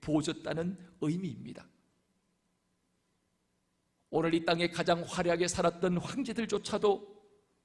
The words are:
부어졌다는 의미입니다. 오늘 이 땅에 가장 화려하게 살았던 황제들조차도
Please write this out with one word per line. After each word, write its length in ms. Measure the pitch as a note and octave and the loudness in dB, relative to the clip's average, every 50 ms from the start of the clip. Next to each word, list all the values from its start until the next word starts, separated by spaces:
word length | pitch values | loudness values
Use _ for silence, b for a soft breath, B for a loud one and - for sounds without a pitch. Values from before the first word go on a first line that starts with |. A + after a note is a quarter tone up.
부어졌다는 760 | - - D3+ D#3 C#3+ D#3+ D#3 - - D#3 D3+ D#3+ E3+ F3+ G3 B B B B B | -4 0 0 2 2 0 -4 -6 -6 -4 -4 -2 -2 -2 -4 B B B B B
의미입니다. 680 | - D3+ D#3 F3+ F#3+ E3 A#2+ A2+ - B2 - - - - _ _ _ _ _ _ _ _ _ _ _ _ _ _ _ _ _ _ _ _ _ _ _ _ _ _ _ _ _ _ _ _ _ _ _ _ _ _ _ _ _ _ _ _ _ _ _ _ | -2 -2 -2 -2 -4 -6 -8 -10 -12 -14 -14 -16 -18 -20 _ _ _ _ _ _ _ _ _ _ _ _ _ _ _ _ _ _ _ _ _ _ _ _ _ _ _ _ _ _ _ _ _ _ _ _ _ _ _ _ _ _ _ _ _ _ _ _
오늘 220 | - D3+ E3 E3 E3 | 0 2 2 4 2
이 120 | E3+ E3 | 2 2
땅에 240 | - F3 E3 F3 E3+ | 2 2 2 2 0
가장 360 | F3 - E3+ F3 F3 E3+ E3+ | 0 0 2 2 2 2 0
화려하게 420 | - - F3+ F3 F3 E3+ E3 F3+ F3 | -4 -4 -2 2 2 2 2 2 0
살았던 500 | - - E3+ E3+ E3+ F3 F3+ F#3 F3+ E3+ | 0 2 2 2 2 2 0 2 2 0
황제들조차도 1200 | - - - C4 C4+ - A3 A3+ A3+ G3+ G3+ G3+ - - - G3+ - G#3 G3 - - - - - - _ _ _ _ _ _ _ _ | -2 -2 -4 -4 -4 -4 -2 -4 -2 -2 -2 -4 -2 -2 -2 2 4 4 4 2 0 -8 -20 -20 -20 _ _ _ _ _ _ _ _